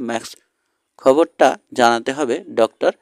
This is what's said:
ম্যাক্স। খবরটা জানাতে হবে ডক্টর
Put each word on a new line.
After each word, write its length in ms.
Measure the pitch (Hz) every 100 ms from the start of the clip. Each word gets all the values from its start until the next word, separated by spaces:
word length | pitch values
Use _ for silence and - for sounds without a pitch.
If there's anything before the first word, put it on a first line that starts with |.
| 117
ম্যাক্স। 220 | 113 - - _ _ _ _ _ _
খবরটা 460 | 135 139 165 - 139 - _ -
জানাতে 320 | 117 117 127 135
হবে 180 | 135 147 196 113
ডক্টর 320 | 113 - 160 -